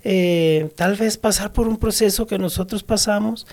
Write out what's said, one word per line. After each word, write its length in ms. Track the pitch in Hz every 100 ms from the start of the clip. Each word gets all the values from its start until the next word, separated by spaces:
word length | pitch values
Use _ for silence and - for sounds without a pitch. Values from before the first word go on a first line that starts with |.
eh, 680 | 214 190 180 170 160 156 156 -
tal 200 | 180 202
vez 220 | 220 214
pasar 340 | 220 196 208
por 140 | - 226
un 100 | 220
proceso 480 | 226 208 214 196 220
que 140 | 190
nosotros 420 | 180 - 185 208
pasamos, 600 | - 208 - 208 214 226 -